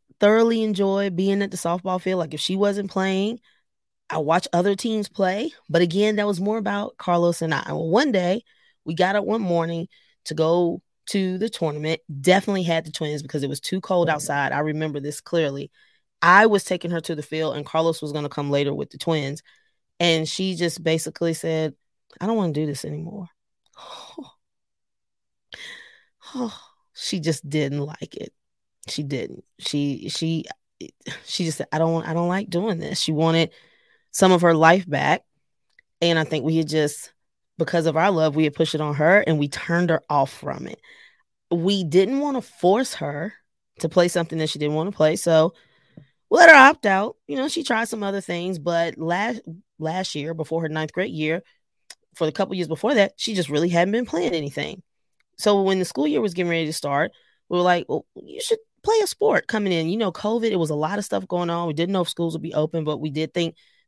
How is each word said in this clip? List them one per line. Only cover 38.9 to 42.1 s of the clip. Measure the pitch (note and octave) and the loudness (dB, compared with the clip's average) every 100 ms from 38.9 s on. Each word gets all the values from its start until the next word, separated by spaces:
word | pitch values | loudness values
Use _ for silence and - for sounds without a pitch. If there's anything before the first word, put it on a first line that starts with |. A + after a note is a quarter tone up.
| C#3+ | 2
her | D3+ G3+ - | 4 4 4
and | D#3 | 0
we | C#3+ | 0
turned | - - E3+ F3 | -4 -2 0 2
her | D#3+ - | 0 2
off | D3 C#3 | 0 0
from | - D3 - - | -2 -8 -8 -10
it. | - - - - _ _ _ - | -14 -20 -20 -20 _ _ _ -4
We | F3 F3 G3+ | 0 0 0
didn't | E3+ E3+ G3 | 2 4 4